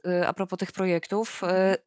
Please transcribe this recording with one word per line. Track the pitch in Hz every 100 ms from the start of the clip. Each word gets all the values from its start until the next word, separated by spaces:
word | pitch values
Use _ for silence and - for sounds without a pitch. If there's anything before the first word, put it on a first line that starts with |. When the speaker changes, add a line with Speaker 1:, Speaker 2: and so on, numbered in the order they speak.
| 180
Speaker 1:
y, | 180 175
a |
propos | - 190 180
tych | 185
projektów, | - 185 170 - 202 226 -
y, | 180
Speaker 2:
Mhm. | 185 190 190